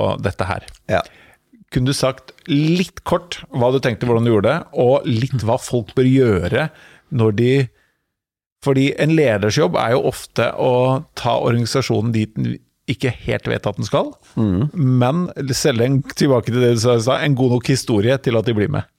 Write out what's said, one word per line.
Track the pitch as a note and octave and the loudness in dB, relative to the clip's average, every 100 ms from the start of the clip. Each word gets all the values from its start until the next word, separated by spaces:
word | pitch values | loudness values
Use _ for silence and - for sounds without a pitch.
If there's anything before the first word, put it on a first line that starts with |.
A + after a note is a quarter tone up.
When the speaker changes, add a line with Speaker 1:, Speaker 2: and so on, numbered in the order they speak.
| G#2 G2 | -2 -2
Speaker 1:
dette | G2+ - F#2 | -6 -4 -6
her. | - - - - | -6 -10 -16 -4
Speaker 2:
Ja. | F#2+ - - - _ _ _ - | -2 -4 -14 -20 _ _ _ -6
Speaker 1:
Kunne | C3+ B2+ | -2 -2
du | |
sagt | C#3 C3 C3 - - - | 0 -2 -4 -16 -16 -2
litt | C#3+ D#3 F3+ - - | 0 2 0 -2 -6
kort | - F3+ F3 - - | -4 -4 -4 -16 -8
hva | C3 A#2+ | 0 2
du | C3 | 2
tenkte, | C3 G#2+ B2 | 0 -2 0
hvordan | A#2 | 2
du | A#2 | 2
gjorde | G#2+ G#2 | 2 2
det, | D#3+ - | -2 -4
og | - B2 C#3 - | 0 2 2 0
litt | A2+ C3 B2 | -2 -2 -4
hva | A2 B2+ | -2 -2
folk | - B2 G#2 - | -2 -4 -2 0
bør | C3 | 2
gjøre | C3+ B2 F#2 F2 A#2+ D#3 - - - - | 4 4 2 0 -2 -4 -8 -20 -20 -8
når | B2 A2 G#2 | 0 0 2
de, | A#2+ C#3 B2 _ _ _ _ _ _ _ _ _ | 2 2 0 _ _ _ _ _ _ _ _ _
fordi | C#3 C3+ C#3 - | 0 2 2 0
en | D3 D#3+ | 2 2
ledersjobb | C3+ G#2 G#2 C#3 F3 D#3+ | 2 2 0 2 0 0
er | A#2 | 0
jo | C3 - | 0 0
ofte | - - - A#2 | -4 -8 -2 -2
å | - C3+ B2 B2+ C3 - - | 0 0 2 2 0 -6 -6
ta | A#2+ B2 | -2 0
organisasjonen | C3 A#2+ A#2 C3+ B2 A2 A#2 | 2 0 0 -2 0 -2 0
dit | A2 G#2+ C3+ | -2 -2 -4
den | A#2+ B2 _ _ - | -6 -8 _ _ -8
ikke | B2+ C3 | -4 -4
helt | - A#2+ A#2 B2 | -6 -6 -6 -4
vet | A2+ G#2+ | -4 -4
at | G2+ | -6
den | A2 | -2
skal, | C#3+ C#4+ - _ - | -2 -2 -8 _ -2
Speaker 2:
Mm. | G#2+ F2+ D3 | 0 0 -2
Speaker 1:
men | F#3 C3 B2+ B2 E3 F3+ - C3+ | 0 2 2 2 0 -4 -6 -6
selge | C3 D#3 A#2 B2 | -2 0 2 2
en, | C3+ | 0
tilbake | - - D#3+ B2 A2 | -2 -2 2 2 0
til | A#2+ | 2
det | B2 A#2 | 2 2
du | |
sa, | A#2+ A#2+ | 2 2
sa, | A2+ C#3 | 2 0
en | D3 B2+ | 0 2
god | C3 | 2
nok | B2 C3 | 0 0
historie | C3 - G#2+ A2 C3+ | -2 0 0 2 0
til | C#3 A#2 | 0 0
at | G#2+ | 0
de | |
blir | G#2+ G2 | 0 0
med. | G2+ - | -2 -8